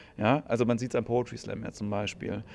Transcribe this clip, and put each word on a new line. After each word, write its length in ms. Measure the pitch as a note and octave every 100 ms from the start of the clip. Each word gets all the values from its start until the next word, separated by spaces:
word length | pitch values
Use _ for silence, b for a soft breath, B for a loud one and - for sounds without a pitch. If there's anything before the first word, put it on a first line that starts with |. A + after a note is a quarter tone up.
| B -
Ja? 260 | G#2+ C#3+ -
Also 180 | A#2 A#2
man 120 | A#2
sieht's 160 | B2+
am 120 | A#2+ A#2
Poetry 320 | A#2+ B2 A2+
Slam 260 | - G#2
ja 80 | A2
zum 180 | - G#2
Beispiel. 540 | G#2 G#2 - G2 G2+ -